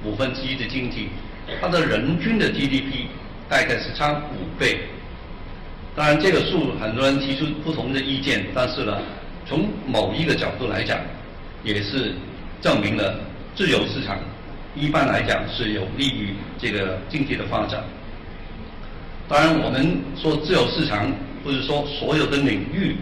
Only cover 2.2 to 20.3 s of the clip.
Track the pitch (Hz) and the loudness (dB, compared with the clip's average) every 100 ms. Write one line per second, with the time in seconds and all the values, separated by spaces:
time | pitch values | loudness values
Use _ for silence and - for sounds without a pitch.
2.2 | 214 220 160 - 139 269 - 123 - - | 2 4 4 2 2 2 0 -4 -6 -8
3.2 | - - - 135 123 123 - - 147 147 | -12 -12 0 2 4 0 -2 0 2 2
4.2 | - 107 90 - 127 98 - - - - | -2 -6 -6 0 0 0 -4 -10 -12 -12
5.2 | - - - - - - - - 151 156 | -12 -12 -10 -10 -10 -10 -8 0 4 6
6.2 | 190 156 - 180 131 - 110 113 135 139 | 8 6 4 2 2 0 -2 4 4 4
7.2 | - 135 151 147 160 151 120 135 135 131 | 2 0 0 -2 -2 -2 0 0 0 0
8.2 | 139 113 98 127 127 - 113 98 - - | 2 0 0 0 0 0 -2 -2 -4 -8
9.2 | - - - 147 208 - 135 117 95 104 | -10 -10 -2 0 0 -2 0 2 2 2
10.2 | 160 - 104 - 123 95 - 131 - - | 2 2 0 -2 -2 -2 0 -2 -2 -10
11.2 | - - - - 110 104 104 135 107 90 | -12 -12 -12 -8 -2 -2 0 0 -2 -2
12.2 | - - - - - 120 104 110 98 - | -8 -10 -12 -2 2 4 2 2 0 -2
13.2 | - - - - 185 113 - - - 98 | -8 -10 -12 0 4 4 2 -2 -4 -4
14.2 | - - - - - - 147 151 127 101 | -6 -10 -12 -12 -10 -2 2 4 4 4
15.2 | 110 101 101 - 110 104 95 120 139 113 | 2 0 0 -2 0 0 -2 0 0 0
16.2 | 101 98 - - 120 101 95 92 - 151 | -4 -4 -8 -4 -2 0 0 -2 -4 0
17.2 | 139 117 104 110 107 107 - - - - | 0 0 0 0 0 -2 -6 -10 -10 -10
18.2 | - - - - - - - - - - | -10 -12 -10 -10 -12 -10 -10 -10 -10 -10
19.2 | - 147 160 160 - 127 156 175 - - | 2 6 6 6 4 4 4 2 -2 0
20.2 | 156 | 2